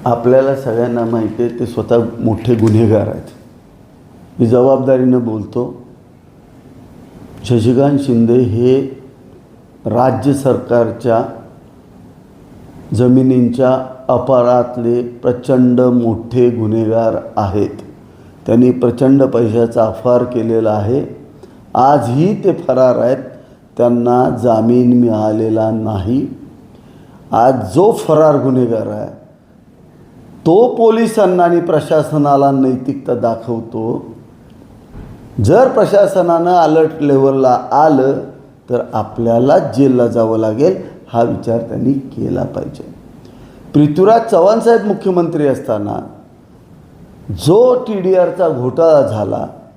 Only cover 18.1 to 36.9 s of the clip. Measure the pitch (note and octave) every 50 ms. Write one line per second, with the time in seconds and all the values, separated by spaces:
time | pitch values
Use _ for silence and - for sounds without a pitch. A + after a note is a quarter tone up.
18.1 | - - - - - - - - A2 A#2+ B2+ B2+ B2 - - A#2+ A#2 - C#3 C3+
19.1 | C#3 C#3 C3+ - - A#2 A#2+ A2 G#2+ A#2+ A#2 A#2 A#2 A#2+ A2 A2 A2 - - B2
20.1 | B2 B2 B2+ B2 - A#2+ A2 A2+ A2+ A2+ A2+ A2+ G#2+ G#2+ G#2 G#2+ B2+ C#3+ - -
21.1 | - - - - - - - - - - - - - A2+ B2+ C3+ D3 C#3+ A2 A#2
22.1 | A#2+ C#3 E3 G3 G#3+ - - F#3+ D#3+ - - - B2+ B2+ C3 B2+ A#2+ A#2+ A#2 B2
23.1 | C3+ C3+ - - - - - - - _ - _ - - A#2+ A#2+ A#2+ A#2+ A#2+ B2
24.1 | B2 B2 B2+ - - A2+ A2+ B2 A2+ A2 A#2 A#2 A#2+ B2 B2 A#2+ B2 B2 A#2+ A#2
25.1 | A2+ G#2+ G#2+ G#2+ A2 A2 A2 A2 A2 A2 A2 A2 A2+ A2 A2 A2 G#2+ G2 F2+ G#2
26.1 | B2 C#3 - - - - - - - - - - - - - - - - - -
27.1 | - - - - - A2+ A#2 C3 C3 A#2+ G#2 F#2+ - D#3 F#3+ A3 - - - -
28.1 | D#3 D3+ D#3 D#3 D3 C3+ A#2+ C3+ B2+ B2+ B2 A2+ A#2 A2 G#2+ G#2+ G#2 G#2+ - -
29.1 | - - - - - _ _ _ _ - _ _ - - - - - - - -
30.1 | - - - - - - - D#3+ E3+ G#3 A#3+ B3+ - A#3 A3+ A3 A3 A3+ A3+ G#3
31.1 | - A3 G3+ F#3 F3+ F3+ F3 E3+ E3+ E3+ E3 - E3 D3+ D3+ - E3 D#3 C#3+ -
32.1 | D3+ D3+ D3 C#3+ C#3+ C#3 C#3+ C#3 C#3 C3+ C3 C3 B2+ - - - C3+ - - -
33.1 | B2 A2 G#2+ A2+ A#2 - - B2+ A#2+ A2 A2 - - A2+ A2 A#2 B2+ - - -
34.1 | - - - - - - - - - - - - - - - - - - - -
35.1 | - - - - - A#2+ G#2 G#2+ E3 A3+ C4 B3 B3+ A3 G3+ - F#3 G3 G3+ G3
36.1 | - F#3+ F3 F3 E3+ E3 E3+ F3+ F3+ F3 E3 D#3 D#3 D#3+ D#3 D#3